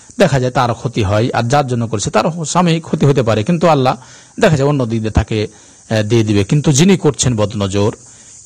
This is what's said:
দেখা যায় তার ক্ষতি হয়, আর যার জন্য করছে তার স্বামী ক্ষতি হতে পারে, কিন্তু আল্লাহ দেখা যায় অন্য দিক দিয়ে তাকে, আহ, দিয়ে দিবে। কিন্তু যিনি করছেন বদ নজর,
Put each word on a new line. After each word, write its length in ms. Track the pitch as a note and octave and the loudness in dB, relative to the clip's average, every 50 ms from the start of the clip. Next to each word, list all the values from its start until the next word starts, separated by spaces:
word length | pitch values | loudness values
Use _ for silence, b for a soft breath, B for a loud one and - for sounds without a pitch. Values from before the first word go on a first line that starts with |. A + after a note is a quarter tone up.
| B B B - | B B B 0
দেখা 200 | G#3 E3 C3+ C3+ | 0 2 2 0
যায় 120 | B2+ B2+ | -2 -2
তার 220 | - C#3+ B2+ A#2 A2+ | 0 0 0 0 -2
ক্ষতি 300 | - - B2+ B2 - G#2+ | -4 -6 -6 -4 -2 -2
হয়, 260 | F#2 G2+ G#2+ A#2 C3 - | 0 0 0 0 0 -2
আর 100 | A#2 A#2 | -2 -2
যার 240 | A#2 C3+ C#3+ C#3+ | 0 0 0 0
জন্য 200 | B2+ B2 A#2 A#2 | 0 -2 -4 -4
করছে 220 | A2 - G#2 - - | -4 -4 -6 -4 -2
তার 360 | - - - F#3 D#3+ F3 D#3 | -2 0 0 -2 -2 -6 -6
স্বামী 340 | - - E3+ F3+ E3+ D#3+ E3 | -4 0 0 2 2 0 -2
ক্ষতি 260 | D#3+ - - D#3 - | -4 -4 -4 0 2
হতে 180 | C#3 C#3+ C#3 A#2+ | 2 2 2 2
পারে, 200 | A2+ G#2+ A2 - | 0 0 0 0
কিন্তু 240 | - F3 D#3 F#3 | 0 0 2 2
আল্লাহ 300 | E3+ D#3 C#3 C3 B2+ - B B B B B B B B - | 2 4 4 2 0 -2 B B B B B B B B 0
দেখা 180 | A#3+ G3 D#3 | 2 2 2
যায় 120 | B2+ C3+ C#3+ | 2 2 2
অন্য 160 | D3 C#3 B2+ | 2 0 -2
দিক 140 | A2+ A2+ A#2 | -2 -2 -4
দিয়ে 120 | A2 A2 | -4 -2
তাকে, 360 | - - A#2 - A#2 G#2+ G#2+ B B B B B B B B - | -2 -2 -2 -2 -2 -4 -4 B B B B B B B B -4
আহ, 120 | A2+ A2 | -2 -2
দিয়ে 220 | G#2+ G#2 A#2+ A#2 A2 | 0 2 0 0 2
দিবে। 200 | G#2+ G#2 G2+ G2 | 2 2 0 0
কিন্তু 280 | - D#3 D3+ C#3 E3 | 0 0 0 2 2
যিনি 260 | C#3+ B2+ F3 G3 F#3+ | 2 4 4 4 4
করছেন 380 | - - D3+ B2+ - - C3 B2 | 4 2 0 0 0 -2 -2 0
বদ 160 | G#2 G#2 G2 - | 0 -2 -2 -2
নজর, 400 | G#2 G2+ G2 F#2+ G2+ G2+ A2 - - B B B B B B B B B | -4 -4 -2 0 0 0 0 -2 -6 B B B B B B B B B